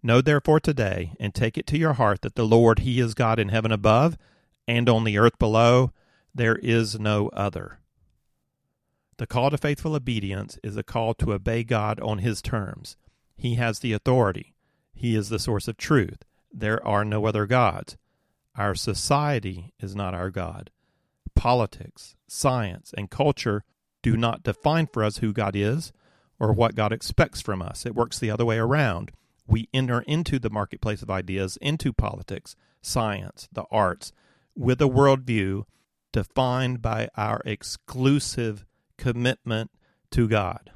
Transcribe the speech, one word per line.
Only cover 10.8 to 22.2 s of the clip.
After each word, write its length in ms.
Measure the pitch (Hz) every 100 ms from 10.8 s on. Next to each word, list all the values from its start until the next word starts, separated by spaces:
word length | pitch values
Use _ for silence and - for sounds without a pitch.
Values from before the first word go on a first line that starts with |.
call 300 | - 120 113 113
to 180 | -
obey 300 | 101 98 117
God 360 | 113 113 107 107
on 180 | 113 107
his 240 | 110 104
terms. 560 | - 113 101 - - - _ _ _ -
He 200 | 123 117
has 240 | 120 107
the 140 | 123
authority. 600 | 107 - 127 104 90 - _ _ _ _
He 220 | - 120 110
is 140 | 101
the 100 | 110
source 280 | - 107 -
of 100 | 110
truth. 460 | - 151 92 - - _ _
There 340 | - 107 110 -
are 200 | 104 107
no 200 | 107 107
other 200 | 104 104
gods. 500 | 127 113 - - - _ _ _ _ _ -
Our 200 | 101 95
society 1000 | - 95 - 143 147 135 95 92 85 _
is 160 | 98 98
not 180 | 95
our 160 | 90 95
God. 420 | 95 85 87 - _ _ _ _ _ - -
Politics, 800 | 117 123 107 - - _ - _